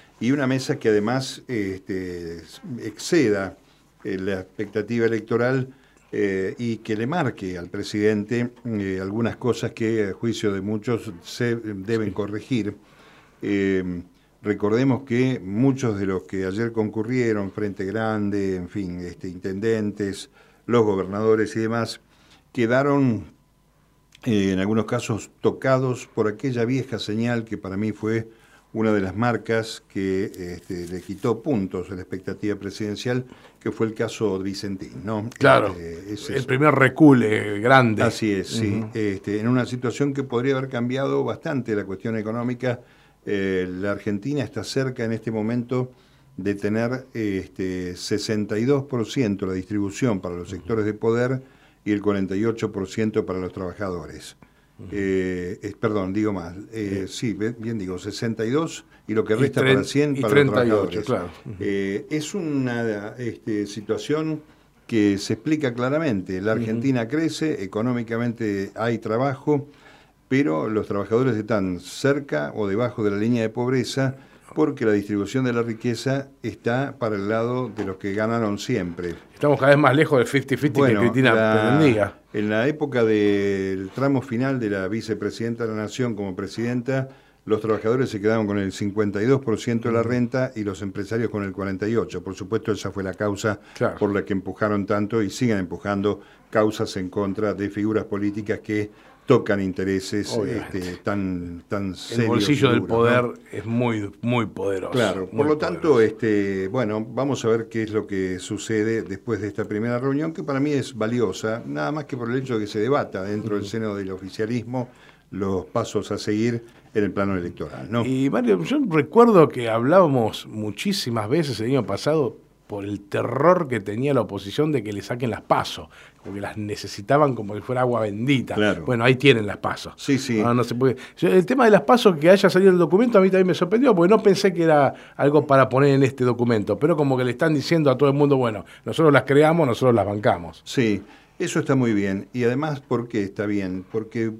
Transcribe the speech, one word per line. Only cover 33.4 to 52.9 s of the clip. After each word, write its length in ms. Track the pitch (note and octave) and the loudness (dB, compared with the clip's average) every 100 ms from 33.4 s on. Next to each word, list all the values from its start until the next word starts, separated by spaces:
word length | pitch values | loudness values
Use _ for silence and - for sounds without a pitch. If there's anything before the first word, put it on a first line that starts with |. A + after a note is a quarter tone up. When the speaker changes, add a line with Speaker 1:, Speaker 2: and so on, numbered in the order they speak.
| - _ | -20 _
Speaker 1:
que 120 | A#2 | -6
fue 140 | - A2+ | -2 -2
el 80 | |
caso 460 | G#2 A2+ - G#2+ F#2+ | -2 -4 0 -2 0
Vicentín, 600 | F#2+ F#2+ G#2 G2 D#2 B2+ | -4 -6 -6 -8 -10 -10
¿no? 260 | G2+ G#2+ A2+ - | -6 -4 -6 2
Speaker 2:
Claro, 300 | C3+ B2+ G#2 F2 | 4 6 4 -4
Speaker 1:
Este, 360 | E2+ E2+ G2 | -10 -12 -10
ese 200 | G#2 - | -10 -6
Speaker 2:
el 60 | C3+ | -6
Speaker 1:
es 60 | B2 | -2
Speaker 2:
primer 260 | C3 D3+ | 2 4
recule 840 | C3+ C3 C3 D#3 B2+ G#2+ G#2+ G#2 G2+ | 6 4 8 8 10 6 0 -2 -2
grande. 420 | A#2 C3+ A#2+ G#2 | 6 6 6 4
Speaker 1:
Así 300 | A2+ - A2 | 0 2 0
es, 160 | F#2+ F#2 | 0 -2
sí. 320 | A#2 G#2+ G#2+ | -2 0 -2
Speaker 2:
Ujú. 100 | A2 A2+ | -4 -4
Speaker 1:
Este, 440 | G#2 F#2+ - G#2+ | -4 -4 -4 -2
en 80 | A2+ | 2
una 200 | B2+ A#2 | 2 0
situación 440 | B2 B2 - C#3+ | -2 -4 -2 -2
que 100 | C#3 | -2
podría 340 | C3+ A#2+ C3+ C3 | -2 -2 0 0
haber 120 | C3 | -2
cambiado 540 | B2+ A#2+ C3 C3+ C#3 | -4 -2 -2 -2 0
bastante 520 | B2 G#2+ E3 C#3 A2+ G#2 | -2 -4 -4 -4 -2 -2
la 100 | F#2+ | -2
cuestión 320 | F#2+ A#2 A2+ | -6 -4 -4
económica, 600 | G#2+ A#2 A#2+ B2 B2+ A#2 - _ _ _ - | -4 -4 -4 -2 -2 -4 -8 _ _ _ -6
eh, 400 | G2+ F#2+ F#2 F#2 | -2 0 0 -2
la 220 | F#2 G2+ | -4 -4
Argentina 520 | G2+ G#2+ G2+ C3+ C#3+ | -4 -4 -4 -4 -4
está 200 | B2+ A2+ | -4 -6
cerca 420 | G2 C#3 C3 B2+ A2+ | -6 -4 -4 -4 -4
en 60 | |
este 160 | A2 A2+ | -4 -4
momento 640 | A2 G#2+ B2 A#2+ B2+ B2+ - _ _ _ - | -4 -2 -2 -2 -4 -4 -10 _ _ _ -6
de 180 | F#2+ G2+ | -4 -2
tener, 500 | G#2 A2 A#2 B2+ - | -2 0 -2 -4 -8
este, 840 | A#2 G#2 F#2+ - - F#2 F#2 F2+ F2+ | -6 -4 -4 -6 -8 -6 -4 -6 -8
sesenta 600 | - G#2 - G#2+ G#2 G#2+ | -4 -4 -2 -2 -2 -2
y 80 | A#2+ | 2
dos 200 | C#3+ C#3 | 2 0
por 200 | B2 G#2+ | -4 -4
ciento 400 | C#3 A2 F#2+ F#2+ | 0 0 0 -2
la 80 | |
distribución 640 | F#2 F2+ G#2 G2+ - B2+ F#2+ | -4 -4 -4 -4 -2 -2 0
para 140 | F2+ F2 | -4 -8
los 120 | F2 | -10
Speaker 2:
Ujú. 80 | F#2+ | -12
Speaker 1:
sectores 280 | - A2+ G#2 | -4 -2 -2
de 100 | G#2+ | 0
poder 460 | A2+ A#2 B2 C3 C3 _ _ _ G#2 | 0 0 0 -2 -8 _ _ _ -2
y 60 | |
el 100 | G#2 | 0
cuarenta 340 | G#2 G2+ F#2 F#2+ | 2 0 -2 -2
y 80 | |
ocho 280 | A2+ A2 G#2+ | -2 -2 -4
por 160 | G2+ | -4
ciento 360 | F#2+ | -6